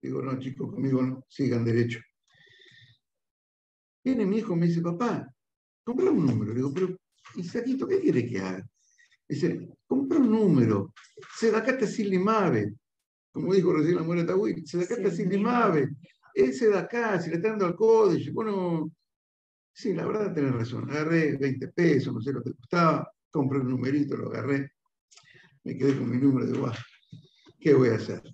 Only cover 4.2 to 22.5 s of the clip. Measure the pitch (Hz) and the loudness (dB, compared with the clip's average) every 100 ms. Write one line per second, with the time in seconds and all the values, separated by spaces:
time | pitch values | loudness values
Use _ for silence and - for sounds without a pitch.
4.2 | 196 220 214 170 170 170 170 170 240 185 | 2 0 0 0 2 2 -2 -2 -2 -4
5.2 | - _ _ _ _ _ - 254 381 262 | -8 _ _ _ _ _ -6 0 2 4
6.2 | 139 110 107 120 139 156 185 185 _ _ | 2 0 -2 -2 -2 -2 -4 -4 _ _
7.2 | - - 170 240 240 262 - 381 302 131 | -16 -12 -8 -6 -4 -4 0 0 2 2
8.2 | 117 98 95 92 101 _ _ _ _ _ | 0 -4 -6 -8 -12 _ _ _ _ _
9.2 | _ 131 175 - - - _ 254 269 330 | _ -2 -2 -2 -10 -18 _ -2 2 4
10.2 | 240 220 202 139 113 104 95 - - - | 4 4 4 4 4 2 -2 -12 -20 -20
11.2 | - - 226 214 220 262 208 - 202 185 | -20 -2 2 2 0 0 -2 -2 0 2
12.2 | 190 220 180 117 104 107 _ _ _ _ | 2 2 2 0 -2 -8 _ _ _ _
13.2 | _ - - 196 180 156 151 175 165 175 | _ -8 0 2 4 2 2 0 0 -2
14.2 | 170 190 214 180 - 175 175 233 196 170 | 0 0 0 -4 -6 -6 -4 -2 -2 -2
15.2 | 196 196 220 240 226 160 131 - - _ | -2 0 0 2 2 2 0 -4 -16 _
16.2 | _ - 262 - 220 196 170 240 233 185 | _ 2 2 4 2 2 -2 -4 -2 -2
17.2 | 165 165 214 214 180 170 220 226 208 151 | -2 -2 -2 0 -2 2 4 6 4 2
18.2 | 120 - 220 196 180 165 160 _ _ _ | -2 -6 -4 -2 -2 -2 -4 _ _ _
19.2 | _ _ _ _ _ - 220 170 - 214 | _ _ _ _ _ -8 -4 -4 -2 -4
20.2 | 202 165 139 120 117 120 110 147 156 165 | -4 -2 -2 -2 -4 -6 -6 -4 0 2
21.2 | 156 135 135 127 170 - 170 143 135 117 | 2 0 -2 -4 -6 -2 2 2 0 -6
22.2 | 120 135 120 | -6 -6 -8